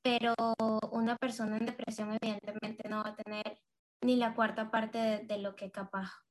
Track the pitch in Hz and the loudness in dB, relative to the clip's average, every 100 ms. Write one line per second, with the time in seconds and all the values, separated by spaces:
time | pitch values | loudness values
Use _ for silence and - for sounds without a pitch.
0 | 254 240 233 233 226 226 220 220 - 226 | 2 4 4 4 2 4 2 2 0 2
1 | 226 240 254 233 214 214 233 247 240 220 | 2 2 -2 -2 -2 0 -2 -2 -8 -4
2 | 214 220 226 202 208 214 214 220 208 214 | -2 -2 -2 -4 -6 -6 -8 -8 -4 -2
3 | 214 208 214 214 214 - _ _ _ _ | -4 -6 -6 -4 -6 -10 _ _ _ _
4 | 247 247 226 226 214 220 220 220 220 233 | 4 6 4 4 2 2 0 0 0 0
5 | 226 208 220 208 202 196 196 - 190 196 | 2 0 -2 -2 -2 -6 -10 -8 -6 -4
6 | 190 - _ | -6 -10 _